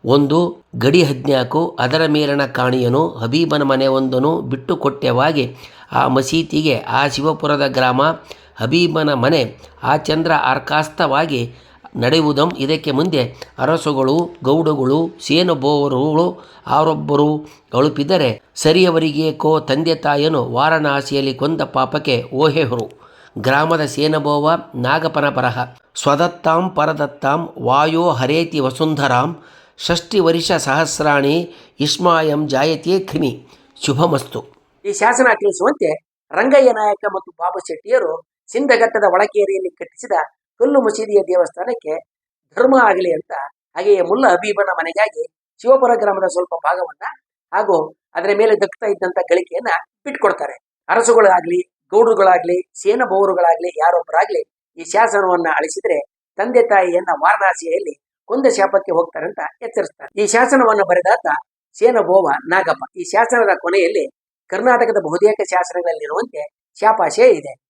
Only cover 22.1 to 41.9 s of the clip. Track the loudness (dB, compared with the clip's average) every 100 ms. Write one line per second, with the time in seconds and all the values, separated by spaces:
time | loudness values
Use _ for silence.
22.1 | -2 -2 0 0 2 -2 -4 -8 -14 -20
23.1 | _ -18 -4 0 2 2 0 -2 -2 0
24.1 | 0 0 0 2 0 -4 -6 -2 0 0
25.1 | -2 -2 0 -2 -4 -8 -12 _ -4 0
26.1 | 2 0 0 0 0 0 -2 -2 -2 -6
27.1 | -4 -2 -2 -4 -6 0 2 2 0 0
28.1 | 0 0 0 -2 -2 -4 -2 -2 0 0
29.1 | 0 0 -6 -18 -20 _ _ -4 -4 0
30.1 | 0 2 0 -2 -2 0 -2 -2 -2 0
31.1 | 2 2 0 -4 -14 -20 _ -4 0 2
32.1 | 2 2 -2 -2 0 0 -2 -2 -2 -2
33.1 | -4 -4 -4 -18 _ _ -8 -4 0 2
34.1 | 0 -4 -14 -16 _ _ _ -8 0 2
35.1 | 4 2 2 -2 0 -2 0 -2 -4 _
36.1 | _ _ -2 4 4 4 2 -2 -2 -4
37.1 | -6 -10 _ -6 -6 -10 -12 -2 -2 -2
38.1 | -8 _ _ _ -4 2 2 2 2 2
39.1 | 2 0 0 0 -2 -6 _ -20 -16 -4
40.1 | -4 -4 _ _ _ 2 2 2 -2 0
41.1 | 0 2 0 0 -4 -8 -8 -8